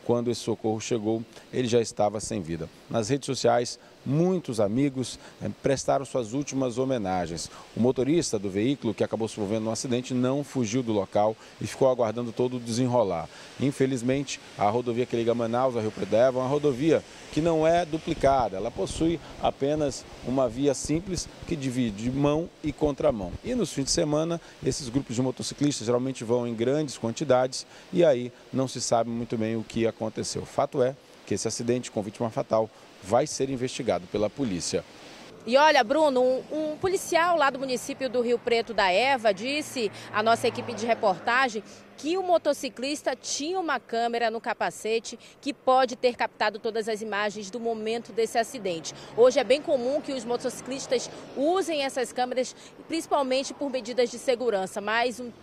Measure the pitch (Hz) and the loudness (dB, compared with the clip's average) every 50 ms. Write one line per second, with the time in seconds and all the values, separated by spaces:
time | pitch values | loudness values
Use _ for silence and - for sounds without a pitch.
0 | - - 120 120 120 120 117 - - - 110 - - 110 110 110 107 - 131 117 | 0 0 0 0 2 -2 -2 -2 -2 -4 -4 -2 -2 -2 -2 -2 -2 -4 -4 -2
1 | 104 110 113 113 117 - - - - - - 123 127 117 113 120 113 - - - | 0 -2 -2 -2 -4 -10 -16 -20 -18 -8 -4 -2 0 2 2 2 2 0 0 0
2 | 104 104 101 110 - - 110 107 85 76 85 80 80 80 - - - - - 117 | 0 0 0 -2 -6 -4 -6 -6 -4 -4 -6 -6 -6 -10 -12 -20 -12 -4 -2 -2
3 | 110 101 135 139 - - 131 - - 117 117 120 123 - - - - - - - | 0 0 -2 -2 -2 -4 -6 2 4 4 4 4 2 -2 -6 -12 -16 -20 -20 -12
4 | - - 135 151 170 180 190 175 - - 120 104 107 98 107 123 143 147 131 131 | -4 -2 2 2 4 4 2 0 -2 -4 0 0 2 2 4 2 2 2 0 -2
5 | 123 - - - - - - - - 107 101 - - 135 139 127 - - 139 139 | -6 -6 -6 -12 -16 -20 -14 -8 -6 -8 -6 -2 0 0 0 0 2 0 0 0
6 | 139 - - 135 120 104 113 143 143 - 135 135 135 127 110 117 131 131 135 123 | 0 -2 -4 -4 -4 -2 -4 -4 -4 -2 -2 -2 -2 -2 0 -2 0 0 0 -2
7 | 101 92 92 92 87 80 85 80 - - - - - - - - 110 123 131 - | 0 0 0 0 -2 -2 -4 -8 -8 -10 -12 -18 -20 -12 -2 2 2 4 4 4
8 | 123 135 156 175 143 - - 107 95 101 90 101 107 131 143 - - 117 98 - | 2 2 2 2 2 0 -2 -2 -4 -2 -2 0 0 0 0 0 -2 -4 0 0
9 | 113 101 - 107 110 107 - - 107 95 107 110 110 110 110 - - 139 117 123 | -2 -2 0 -2 -2 -4 -4 -4 -2 -2 -2 -2 -2 -2 -4 -4 -2 -2 -2 -2
10 | 123 - 135 123 123 127 135 143 143 - - 135 123 104 104 131 127 113 107 101 | -2 -2 -2 0 0 0 0 -2 -4 -4 -2 -2 -2 0 0 -2 0 0 0 0
11 | 95 - - 104 104 110 110 - - - - - - 107 - - 143 131 127 120 | 0 2 2 2 2 2 2 -2 -10 -20 -12 -8 -8 -8 0 4 4 4 6 4
12 | 120 107 107 120 120 117 107 - 123 127 127 127 120 117 113 117 131 123 120 123 | 2 0 0 -2 -6 -6 -2 0 0 0 0 -4 -6 -4 0 0 2 4 4 4
13 | 110 95 90 82 80 78 - - - - - - 117 143 139 - 135 131 135 123 | 4 4 2 -2 -4 -8 -12 -18 -18 -18 -6 -2 -2 -2 2 2 2 2 2 -2
14 | 113 123 131 139 139 - - - - - - - 107 104 107 123 123 120 117 117 | 0 0 0 0 -2 -6 -8 -12 -12 -16 -4 0 0 2 2 2 0 0 -2 -2
15 | 123 - - 117 113 113 117 120 117 113 117 120 131 135 120 117 107 110 101 - | -2 -2 0 0 2 2 2 2 0 0 0 2 2 2 0 0 -2 -2 -4 -4
16 | 98 95 101 107 123 135 127 127 131 127 139 151 143 147 131 113 143 165 143 110 | -4 0 4 4 6 4 4 2 0 0 0 2 2 0 0 2 2 4 4 4
17 | - - - - - - - 151 156 170 165 156 156 160 170 170 180 156 151 160 | 2 -4 -18 -20 -18 -4 -2 0 2 2 2 4 4 4 4 4 2 0 -4 -6
18 | - - 156 - - 135 139 135 120 104 92 95 101 117 - - 190 147 - - | -4 -4 -2 2 4 4 6 6 2 0 -2 -4 -6 -4 -4 -4 -4 -4 -2 0
19 | 160 165 170 147 - - - - - 127 - - 135 139 151 156 151 143 123 - | 0 0 0 -2 -6 -12 -12 -2 -2 -2 0 0 -2 0 0 0 0 -2 -4 -6
20 | - - - - - - 127 135 131 123 110 123 143 143 131 - - - 147 165 | -14 -16 -18 -10 -6 -2 0 2 2 0 0 2 2 2 2 0 -2 -2 -2 -2
21 | 185 202 185 - - - - - - - 175 151 131 135 120 127 123 113 101 101 | -2 -4 -6 -6 -6 -10 -14 -16 -6 -6 -6 -2 -2 -2 0 0 0 0 -2 -2
22 | 113 123 131 139 143 143 147 156 170 - - - - 151 139 - 160 147 139 - | -4 -2 0 2 2 2 2 0 -2 -6 -10 -6 -6 -6 -2 0 -2 -2 0 2
23 | 160 151 127 107 95 87 - - - 202 247 247 202 - - - 135 - - - | 0 0 0 0 -4 -6 -8 -8 -6 -4 -2 -2 -2 -2 -2 -4 -2 0 0 0
24 | 170 151 147 151 160 170 170 165 - - - - - 127 127 - 151 120 110 139 | 2 2 2 0 0 0 -2 -6 -6 -14 -18 -4 -4 -2 -2 -2 -6 -2 -2 -2
25 | - - 117 110 131 131 123 - 107 - - - 143 147 139 - 113 110 120 123 | -2 0 -2 0 0 0 -2 -4 -8 -8 -4 0 0 0 0 -2 -2 0 0 2
26 | 127 135 131 - 123 107 120 123 120 120 117 107 117 127 139 151 156 135 - - | 0 -2 -4 -6 -2 0 0 0 0 -2 -2 0 0 0 2 0 -2 -4 -6 -4
27 | - 113 113 - 160 135 123 127 127 131 131 - - - - - - - - 180 | -4 -4 -2 -2 2 4 6 6 6 2 -2 -8 -12 -12 -20 -20 -16 -4 2 4
28 | 170 160 135 123 123 120 - - - - - 127 135 127 - 127 - - 127 117 | 6 6 6 4 0 -6 -10 -14 -16 -6 -2 -2 -2 -2 -4 -6 0 2 2 2
29 | 117 117 117 117 120 - - 113 110 110 113 113 107 - - 117 113 110 104 - | 2 0 -2 -6 -4 -4 -2 -2 0 0 -2 -4 -4 -4 -2 0 0 0 0 -2
30 | 113 110 - - 113 - - 92 90 - - - 143 - - 147 123 127 139 - | -6 -6 -4 -6 -6 -6 -6 -6 -8 -4 0 0 0 0 2 0 0 0 0 -6
31 | - - - - - - 107 98 - 113 110 - 120 117 120 127 120 - - 113 | -16 -20 -20 -20 -6 -4 -4 -2 -2 -4 -4 -4 0 0 0 0 -2 -4 -6 -4
32 | 98 107 104 - 120 113 110 139 147 - - 110 113 107 - - - - - - | -4 -4 -4 -4 -4 -4 -2 -4 -2 2 2 2 2 0 -4 -18 -20 -20 -20 -18
33 | - 87 104 123 147 160 - - 135 135 139 120 123 127 - - 139 107 92 90 | -2 2 4 4 4 2 -2 -2 -2 -2 -2 -4 -4 -4 -4 -4 0 0 0 0
34 | 87 90 - 104 104 104 - - 139 117 92 85 78 - - 87 - - - - | -2 -4 -2 0 0 0 -2 -2 -4 -2 -2 -2 -4 -2 -2 -2 -4 -4 -18 -20
35 | - - - - - - - - - 220 233 269 294 311 302 277 247 208 269 311 | -20 -20 -20 -18 -18 -18 -20 -14 -6 2 6 8 8 8 8 6 4 4 4 4
36 | 311 294 262 247 254 254 262 254 - - - 302 311 302 302 302 - 381 359 381 | 4 4 4 4 4 4 2 0 -2 -6 -6 -4 -4 -4 -4 -2 -2 0 0 0
37 | - - 359 320 330 359 349 330 285 277 247 254 269 269 254 233 - - 277 - | -2 0 2 2 4 4 4 4 4 2 2 0 -4 -4 -4 -4 -4 -8 -6 -4
38 | 269 254 208 254 233 240 240 233 - 240 233 226 226 - 226 196 202 190 180 196 | -4 -2 0 0 2 2 0 0 0 0 0 0 0 0 0 2 4 4 4 4
39 | 240 269 277 254 214 226 202 175 214 262 285 302 302 - - 262 226 190 - - | 4 4 2 4 4 2 2 2 -2 -2 -2 -2 -4 -4 -4 -2 -2 -2 -4 -6
40 | - - - 208 220 220 233 226 - 240 226 247 226 220 240 196 220 240 226 220 | -14 -4 -2 0 4 4 4 4 4 -2 -2 -2 -8 -8 -6 -6 0 0 0 2
41 | - 208 185 160 - 247 233 254 269 262 202 220 196 - - - - - - - | 2 2 2 2 0 2 2 4 2 2 0 -6 -10 -10 -20 -20 -20 -20 -20 -10
42 | - 294 339 381 370 359 349 320 - 311 285 - - 262 196 - 240 277 302 - | -6 -4 -2 -2 2 2 2 2 4 0 -2 -2 -4 -8 -6 -6 -4 -4 -4 -4
43 | - - 269 - - - - - 285 311 370 381 349 311 277 240 - - - 226 | -4 -4 -4 -4 -6 -8 -6 -6 -4 -4 -4 -4 -2 -2 -4 -4 -4 -4 -2 -2
44 | 233 233 233 233 240 226 220 226 - 240 208 _ 220 180 170 - - 214 226 233 | -2 0 0 0 0 0 -2 -4 -4 -6 -4 _ -2 -4 -4 -4 -4 -2 -2 -2
45 | 226 - - - - - - - - 269 277 - - - 254 262 262 226 254 - | -2 -6 -14 -14 -18 -20 -20 -8 -8 -8 -8 -2 2 4 6 6 6 4 0 0
46 | - 247 233 - 240 220 - - 226 214 208 220 - 233 208 226 214 220 220 202 | 0 0 2 2 -4 -4 -2 0 0 0 0 -2 -6 -4 -2 -2 -2 -2 -4 -4
47 | 226 220 202 196 208 214 196 214 208 190 196 240 226 233 233 220 214 220 226 233 | -4 -4 -2 -2 -2 -2 -4 -6 -12 -8 -8 -4 -2 -2 -2 -2 -2 -2 -4 -4
48 | 233 - 214 214 226 220 - 240 226 226 - 262 196 190 170 165 156 - - - | -6 -6 -2 -2 -2 0 2 0 0 0 -4 -6 -4 -4 -4 -4 -6 -10 -12 -12
49 | - - - - 233 254 247 277 254 196 254 302 285 - 311 254 233 247 277 311 | -16 -8 4 8 8 8 8 4 4 4 2 2 4 0 0 2 2 0 0 0
50 | - - 277 262 214 233 240 240 - 254 220 - - - 262 269 - - 262 240 | -2 -2 -6 -6 -2 -2 -4 -2 -2 -4 -6 -6 -8 -8 -8 -8 -4 -2 -2 -2
51 | - - - - - - - - 269 311 359 392 349 285 330 294 277 269 254 277 | -2 -4 -12 -16 -16 -10 -4 0 2 4 4 2 2 0 0 -2 -2 -2 0 -2
52 | 240 226 - - 247 247 247 247 254 - - - - - - - - - - 330 | -4 -2 -2 -2 -2 0 0 -2 -2 -2 -6 -16 -20 -20 -20 -20 -10 -4 -4 -4
53 | 320 - 359 302 277 254 254 269 277 - 269 - 294 277 240 262 214 226 247 240 | -2 0 0 0 2 2 0 0 -2 -2 -6 -6 -6 -4 -4 -4 -6 -4 0 0
54 | 247 233 - 233 - 277 254 220 254 240 208 190 190 180 - 214 202 208 220 233 | 0 0 0 -4 0 0 0 2 2 0 0 0 -2 -2 -6 -6 -4 0 2 2
55 | 240 254 226 247 247 240 202 - | 2 0 -2 -6 -12 -14 -14 -16